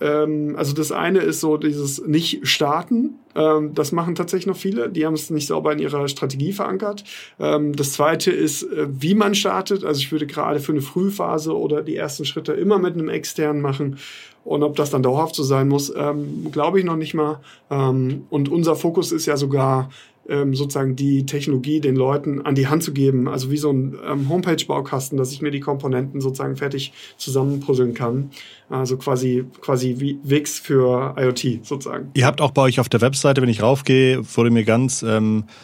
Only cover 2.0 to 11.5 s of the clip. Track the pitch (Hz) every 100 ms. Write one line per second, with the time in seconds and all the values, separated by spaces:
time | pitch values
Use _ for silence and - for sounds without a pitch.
2 | 180 151 165 - 143 - 143 156 170 233
3 | 294 - _ 156 156 156 151 156 143 170
4 | 170 170 175 190 190 185 190 226 233 175
5 | 156 156 - 151 147 160 156 151 147 143
6 | 143 139 135 135 151 202 - 190 208 208
7 | - - - - 151 151 147 143 139 -
8 | 147 165 190 156 156 143 - 165 147 135
9 | 151 208 202 202 190 190 190 196 - 143
10 | 135 156 143 - - 147 139 151 131 180
11 | 196 202 170 165 156